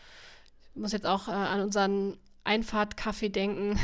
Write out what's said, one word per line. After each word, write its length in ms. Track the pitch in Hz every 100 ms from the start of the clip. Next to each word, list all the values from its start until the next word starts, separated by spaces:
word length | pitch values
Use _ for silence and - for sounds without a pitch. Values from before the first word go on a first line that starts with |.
| - - - - - - -
Ich 60 | -
muss 120 | 208
jetzt 140 | 202 185
auch, 220 | 196 254
äh, 40 |
an 280 | 202 196 202
unseren 560 | 202 202 196 196 196 - - -
Einfahrt-Kaffee 840 | - 214 220 214 208 - 220 202 214
denken. 480 | 196 196 196 202 208